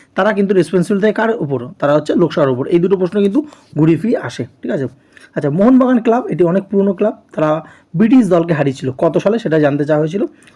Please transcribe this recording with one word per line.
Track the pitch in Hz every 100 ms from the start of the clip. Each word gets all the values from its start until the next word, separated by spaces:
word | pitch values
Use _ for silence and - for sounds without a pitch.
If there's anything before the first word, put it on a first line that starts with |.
| _ -
তারা | 202
কিন্তু | 208 196
রেসপন্সিবল | 190 160 185 170 202
থাকে | 214
কার | 208 220 220
উপর? | 151 131 123 -
তারা | 143
হচ্ছে | 147 147 269
লোকসভার | 165 - 139
উপর। | 123 135
এই | 175
দুটো | 185 190
প্রশ্ন | 180 202
কিন্তু | 202 220 302 - _ 147
ঘুরিয়ে | 156 160
ফিরিয়ে | 220 -
আসে, | 123 - - _
ঠিক | 240
আছে? | 190 131 - _ - - -
আচ্ছা, | 151
মোহনবাগান | 160 220 254 254 247
ক্লাব | 233 233 -
এটি | 156
অনেক | 170 190
পুরনো | 196 196 196
ক্লাব, | 190 208 254 _
তারা | - 156 156 160 - _ 160
ব্রিটিশ | 220 262 202
দলকে | 170 165
হারিয়েছিল | 151 143 131 131 127
কত | - 160
সালে | 196 226
সেটা | 165 156
জানতে | 147 143 147
চাওয়া | 151
হয়েছিল। | 156 190 339 - _